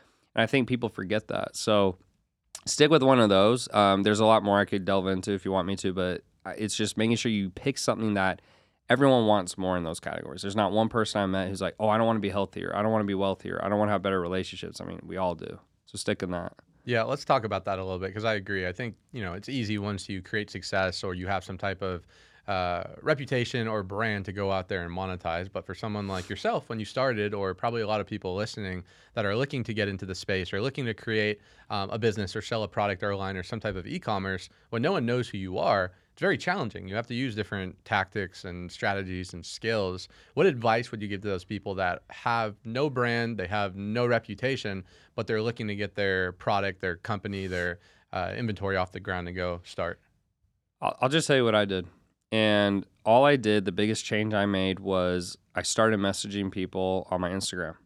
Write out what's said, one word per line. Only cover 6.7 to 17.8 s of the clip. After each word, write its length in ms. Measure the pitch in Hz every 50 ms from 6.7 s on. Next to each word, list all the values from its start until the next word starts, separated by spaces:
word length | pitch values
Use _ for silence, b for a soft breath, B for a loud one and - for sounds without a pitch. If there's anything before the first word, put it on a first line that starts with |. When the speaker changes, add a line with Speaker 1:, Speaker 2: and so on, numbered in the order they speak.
| -
Speaker 1:
just 220 | - 107 104 - 110
making 200 | 110 113 117 110
sure 140 | - 120
you 180 | 110 101 98 92
pick 260 | - - - 143 135 -
something 360 | - - 113 101 110 107 101
that 260 | 98 95 95 87 - b b b b b b b b b -
everyone 380 | 123 123 139 135 131 123 113 107
wants 300 | 104 101 90 87 - -
more 180 | 95 92 92 90
in 60 | 85
those 160 | 80 82 -
categories. 420 | - 76 78 80 78 69 69 90
There's 140 | 95 101 98
not 160 | 110 104 90
one 180 | 98 107 113 110
person 320 | - 117 107 - - 107
I 40 | 101 95
met 220 | 95 95 92 92
who's 120 | 98 92
like, 140 | 95 87 - -
"Oh, 100 | 107 107
I 80 | 104 113
don't 100 | 117 113
wanna 120 | 113 110
be 100 | 101 98
healthier. 460 | 92 101 98 - - - 90 87 85
I 60 | 98
don't 100 | 104 110
wanna 120 | 110 110 104
be 100 | 101 98
wealthier. 460 | 95 98 98 92 - - 92 90 82 -
I 60 | 95
don't 80 | 104 104
wanna 140 | 107 104
have 100 | 104 95
better 180 | 90 98 95 92
relationships." 640 | 87 85 92 92 95 - - 92 - 85 82 -
I 40 | 90
mean, 140 | 87 87 87 -
we 120 | 85 87 92
all 180 | 92 90 87
do. 240 | - - - 80 - _ _ _ _ _
So 120 | _ - -
stick 240 | - - 104 - 98
in 80 | 90
that. 220 | 90 87 87 92 - _ - _ _ _ -
Speaker 2:
Yeah, 180 | 123 120 113 113
let's 220 | 117 135 147 -
talk 180 | - 139 131 110
about 220 | 107 101 95 -
that 120 | 104 98
a 60 | 92